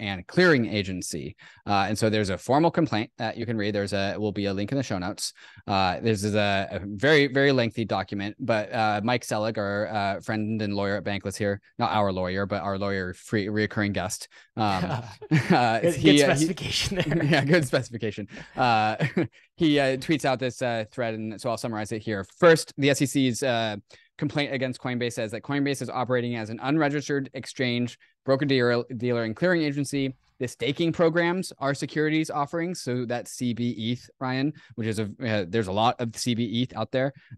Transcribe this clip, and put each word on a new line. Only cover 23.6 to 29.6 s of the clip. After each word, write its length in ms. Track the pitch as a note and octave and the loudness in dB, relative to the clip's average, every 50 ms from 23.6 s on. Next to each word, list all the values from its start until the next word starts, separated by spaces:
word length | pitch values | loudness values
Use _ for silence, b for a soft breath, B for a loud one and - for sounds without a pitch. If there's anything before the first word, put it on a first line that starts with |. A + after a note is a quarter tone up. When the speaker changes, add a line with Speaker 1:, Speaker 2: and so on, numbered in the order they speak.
| A2+ A2 G#2 G#2 - B B B B B _ - | 0 -2 -4 -6 -8 B B B B B _ -6
Speaker 1:
complaint 360 | D#3+ D3 - D3+ C#3+ A#2 C#3 | -4 -2 -2 -2 -2 -2 -2
against 260 | C3 C3 B2+ B2 - | -4 -4 -4 -4 -6
Coinbase 340 | - C3 B2 A#2+ B2 A#2+ - | -6 -4 -4 -2 -2 -2 -2
says 180 | - A2+ G#2+ | -4 -4 -6
that 100 | A#2 A2 | -6 -8
Coinbase 400 | - - C#3+ C#3+ C#3 C#3+ C#3 - | -6 -4 -2 0 0 0 -2 -2
is 80 | C3 A2+ | -4 -6
operating 460 | - B2+ B2 A#2 B2+ B2 A#2+ A#2+ A#2+ | -4 -4 -2 0 0 0 0 -2 -4
as 140 | A#2 G#2+ G#2 | -4 -6 -6
an 100 | A2+ A2 - | -8 -6 -2
unregistered 680 | C3+ D3 D#3+ D3+ C#3+ C#3+ D3+ C3+ - D3 C#3 C3+ B2 - | 0 2 2 2 2 0 -2 -2 -2 -2 -2 -4 -4 -8
exchange, 640 | C3 A2 - - - C3 B2 A#2+ A#2+ A#2+ A#2+ - b b b b b _ | -12 -12 -10 -4 -2 -2 0 0 0 -2 -4 -6 b b b b b _
broker 220 | - C3+ C3 D3+ | 0 2 2 2
dealer, 380 | C#3 C#3 B2+ A#2+ A#2+ A#2+ A#2+ A#2+ - C3 | 2 4 4 4 4 4 2 0 -4 -6
dealer 280 | A2 B2 B2 A#2+ A#2 A2+ | -4 -2 0 0 0 0
and 120 | A2 A2 | -2 -2
clearing 260 | - E3+ F3+ F3+ E3+ | 0 2 2 2 2